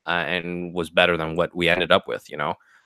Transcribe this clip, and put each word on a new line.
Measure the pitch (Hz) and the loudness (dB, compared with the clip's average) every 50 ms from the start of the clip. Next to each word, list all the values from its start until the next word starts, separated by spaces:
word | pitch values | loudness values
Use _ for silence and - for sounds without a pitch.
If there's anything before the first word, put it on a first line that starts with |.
| - | -6
uh, | 82 | -2
and | 87 87 82 71 90 90 82 87 87 87 90 87 85 | -2 -2 0 -2 -2 -4 -4 -4 -6 -6 -6 -6 -4
was | 90 82 78 | -4 -4 -2
better | - 95 90 87 85 | 2 4 4 4 4
than | 80 80 80 80 | 2 0 -2 0
what | 85 85 - - | 0 -2 0 0
we | 87 87 | 0 2
ended | 82 85 87 85 76 | 2 2 2 2 2
up | 90 98 - | 2 2 2
with, | - 58 - - - | -2 -10 -10 -10 -10
you | 73 | -8
know, | 73 73 78 82 - _ _ _ _ _ | -6 -4 -4 -6 -8 _ _ _ _ _